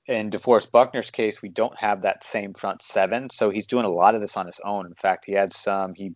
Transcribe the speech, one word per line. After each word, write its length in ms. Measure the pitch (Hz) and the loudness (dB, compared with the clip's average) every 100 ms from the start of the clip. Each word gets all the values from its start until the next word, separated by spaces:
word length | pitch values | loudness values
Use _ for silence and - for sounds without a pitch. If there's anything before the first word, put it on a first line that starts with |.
| - | -6
in 240 | 117 107 | -4 -2
DeForest 400 | 101 - 113 - | -4 4 4 6
Buckner's 400 | 120 127 131 104 | 6 6 2 -6
case, 300 | - 110 98 | -2 -2 -2
we 80 | 98 | -8
don't 280 | 87 113 - | -2 -2 0
have 260 | 104 101 | -2 0
that 200 | 95 - | 0 -2
same 300 | - 110 101 | -4 -6 -6
front 280 | 95 101 92 | -6 -6 -6
seven, 480 | - 104 95 117 131 | -4 0 0 0 -6
so 200 | - 107 | 0 0
he's 180 | 101 101 | 0 -2
doing 160 | 123 | -2
a 60 | 110 | 0
lot 260 | 85 95 110 | 4 6 4
of 60 | |
this 160 | 104 104 | -2 -8
on 100 | 90 | -10
his 140 | - | -10
own. 220 | 98 101 90 | -8 -8 -8
In 80 | |
fact, 320 | 87 98 92 - | -4 -2 -2 -2
he 80 | |
had 180 | 98 98 | 0 0
some, 420 | - - 98 95 | -2 -4 -2 -4
he, 200 | 92 98 | -6 -12